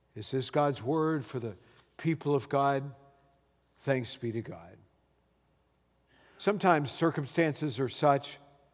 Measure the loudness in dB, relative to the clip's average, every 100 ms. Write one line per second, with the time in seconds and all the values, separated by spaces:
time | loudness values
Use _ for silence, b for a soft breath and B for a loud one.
0 | _ -14 -4 -4 0 2 2 0 -2 0
1 | 0 -2 -4 -8 -8 -10 b b b -6
2 | -2 -2 0 0 0 2 2 0 -4 -12
3 | -20 _ _ _ _ _ _ _ -2 0
4 | -2 -6 -6 -6 -8 -12 -18 -20 -20 _
5 | _ _ _ _ _ _ _ _ _ _
6 | b b b b 0 4 6 4 2 0
7 | 0 0 -2 0 0 0 -4 -2 -4 2
8 | 4 4 0 -16 -20 _ _